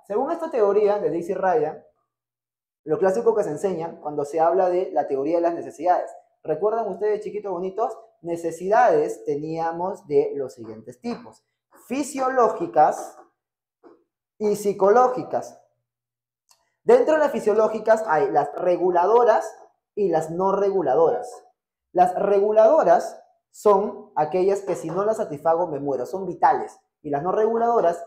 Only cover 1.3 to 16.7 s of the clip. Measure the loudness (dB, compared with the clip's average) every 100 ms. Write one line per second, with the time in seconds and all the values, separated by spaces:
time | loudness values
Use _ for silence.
1.3 | -2 0 0 -2 -6 -16 _ _ _ _
2.3 | _ _ _ _ _ -4 0 0 2 0
3.3 | 0 -2 -4 -4 -4 -8 -10 -8 -6 -4
4.3 | 0 2 4 2 0 -2 -2 -2 -2 -2
5.3 | 0 0 -2 -10 -4 0 0 -2 -12 _
6.3 | _ -6 -2 -2 -2 -4 -4 -4 -4 -6
7.3 | -10 -8 -6 -6 -4 -6 -6 -20 _ -10
8.3 | -6 -6 -6 0 4 4 4 0 -4 -6
9.3 | -6 -6 -4 -4 -4 -6 -8 -2 0 0
10.3 | -4 -10 -12 -16 -16 -18 -12 -10 -10 -14
11.3 | -20 _ _ _ _ -8 -6 -6 -4 -2
12.3 | 2 2 0 -2 2 4 2 -8 -18 -20
13.3 | _ _ _ _ _ -20 _ _ _ _
14.3 | -6 -2 -2 -2 2 4 6 4 0 -6
15.3 | -8 -8 -18 _ _ _ _ _ _ _
16.3 | _ _ _ _